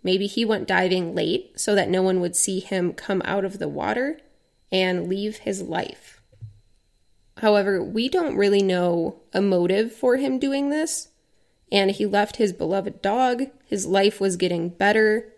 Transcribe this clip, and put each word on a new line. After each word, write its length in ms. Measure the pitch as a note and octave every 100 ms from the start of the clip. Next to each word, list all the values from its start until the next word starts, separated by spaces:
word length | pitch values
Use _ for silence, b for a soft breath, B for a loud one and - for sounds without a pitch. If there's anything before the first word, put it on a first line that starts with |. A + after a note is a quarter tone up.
Maybe 240 | F#3 F#3 G3+
he 180 | -
went 240 | A3+ G#3+ F3+
diving 460 | F#3 F3+ F#3 E3+
late 440 | F3+ D#3+ F3 - -
so 160 | -
that 140 | G3+ C#3+
no 140 | F#3
one 180 | F#3 F#3
would 140 | F3
see 260 | F3 - F#3+
him 320 | - F#3+ F3+
come 300 | - - F#3+
out 200 | - G3+
of 140 | G3 G3
the 100 | D#3+
water 520 | C#3+ E3 G#3+ C4+ D#4+ _ _ _ _ _
and 360 | F#3 F#3 F3+ E3+
leave 300 | F#3+ G#3 G#3+
his 240 | - G3
life. 540 | F#3 D#3+ - - - - _ _ - - _ _ _ _ _ _ _ -
However, 440 | A3 G#3 G3+ F#3+
we 260 | - A3 B3
don't 280 | F4+ D#4+ -
really 260 | G3+ G3+
know 580 | G3 F3+ F3+ E3+ E3 - _
a 100 | F3+
motive 500 | G3+ F3+ F3 F#3+ A3+
for 240 | - B3+ B3+
him 220 | C4+ C4
doing 320 | C#4 C#4 C#4
this, 380 | D4+ D#4+ - - _ _ _ _ _ _
and 200 | G3+ G3
he 160 | G3 G#3
left 300 | G3+ G#3 -
his 160 | G#3+
beloved 500 | F3 D#3+ F#3+ G3 -
dog. 420 | G3 A3+ B3+ B3 C4+ - _
His 200 | G3+ -
life 340 | G3 G3 G#3
was 160 | G3 F3+
getting 340 | F#3 F3 E3+
better. 640 | F3 G3+ A3 G#3+ G#3+ A#3